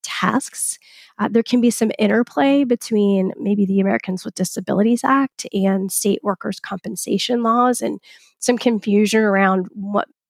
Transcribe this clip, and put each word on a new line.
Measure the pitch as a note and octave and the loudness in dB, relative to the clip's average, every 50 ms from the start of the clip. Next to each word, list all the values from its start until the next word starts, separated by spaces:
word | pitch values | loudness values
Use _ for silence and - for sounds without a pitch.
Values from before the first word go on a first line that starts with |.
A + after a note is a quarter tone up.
| - | -14
tasks. | - - - F#3+ - A3 C4+ - - - - - - - - _ - - - - - _ - | -12 -8 -4 -2 0 0 0 -2 -4 -10 -8 -8 -8 -8 -10 _ -20 -20 -20 -20 -20 _ -6
Uh, | G#3 G#3 | -4 0
there | G#3 A3+ A3+ | 0 0 0
can | - B3 B3 | 2 0 2
be | A#3 A#3+ | 2 2
some | A3 - A#3 A3 - - | 2 2 -2 -2 0 0
interplay | G#3+ G3+ G#3+ A3+ B3 - - - C#4 C#4 C#4 C#4+ C#4+ | 0 2 2 2 0 0 0 0 2 4 4 2 2
between | A#3+ A#3+ - - - A3+ G#3 G3+ G3+ G3 F#3+ F#3+ F#3+ - | 2 0 -2 -2 -2 0 2 2 4 2 2 2 0 -4
maybe | - - G3+ G#3 G3+ G3+ | -4 -2 -2 0 0 2
the | F#3+ F#3+ G3 | 2 2 2
Americans | F#3+ G3 A3 A3+ - - F#3 F#3 - | 2 2 0 -2 -2 -4 -8 -6 -8
with | - - | -10 -6
Disabilities | - F#3 - - A3 F#3 - - F#3+ G#3 A3+ A#3+ A#3 - | -6 -6 -4 -4 -10 -6 -2 0 2 2 2 2 2 2
Act | - C4+ C4+ C#4 - _ - - - - | 2 2 2 2 -2 _ -12 -16 -6 -4
and | G3 F#3+ G3 F#3+ G3 G3 F#3+ | 0 0 2 0 0 -2 -4
state | - - - G3+ G3 - - | -6 -4 0 0 -2 0 -2
workers' | G#3 F#3+ - - G#3+ G3 - | -4 -6 -4 -6 -8 -8 -8
compensation | - - G3 F#3 - G#3+ G#3 - - - A#3 G3 - - B3 A#3+ A#3 | -10 -12 -12 -10 -10 -10 -10 -10 -6 -4 -2 -2 -2 -2 -2 -2 0
laws | A3+ A3+ A#3+ B3 B3+ B3 - A3+ | 0 2 2 2 2 0 0 -2
and | A3+ G#3 G3 _ - - - _ _ _ _ | -6 -6 -6 _ -18 -20 -20 _ _ _ _
some | - - B3 | -2 -2 -2
confusion | A#3 - B3 A#3 G3+ - G#3+ G3+ G#3 G#3+ G3 A3 A3 | 2 2 0 0 0 0 2 2 4 4 4 2 2
around | A3 G#3 G3 F#3+ G3 F#3+ F#3+ F#3 F#3 - - | 2 4 4 4 4 4 2 2 -2 -4 -8
what | G#3 G3 G3+ G3+ G3+ - _ _ _ _ _ | -12 -10 -4 -2 -2 -2 _ _ _ _ _